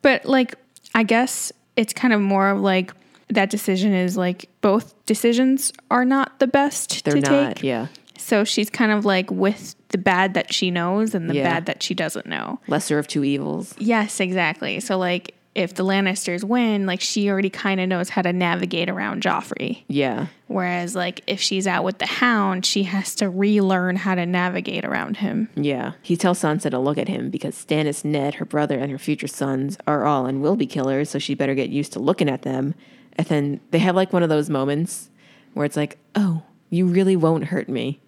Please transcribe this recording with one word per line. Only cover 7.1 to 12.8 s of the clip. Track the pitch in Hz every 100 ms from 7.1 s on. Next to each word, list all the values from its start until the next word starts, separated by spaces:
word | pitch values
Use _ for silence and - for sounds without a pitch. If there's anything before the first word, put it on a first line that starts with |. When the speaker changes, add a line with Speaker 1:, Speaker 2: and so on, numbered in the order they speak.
Speaker 1:
to | 147
Speaker 2:
not, | 196 - 127 -
Speaker 1:
take. |
Speaker 2:
yeah. | 135 117 135 - _ -
Speaker 1:
So | - 214
she's | 214 - 214
kind | - 226
of, | 214 208
like, | 190 190
with | 185 196 208 - - _
the | 196
bad | 190 180 190
that | 202 -
she | - 185
knows | 175 175 196 220 202
and | 165
the | 143
Speaker 2:
Yeah. |
Speaker 1:
bad | 175 170 165
that | -
she | -
doesn't | 180 156 - -
know. | 76 55 - -
Speaker 2:
Lesser | 151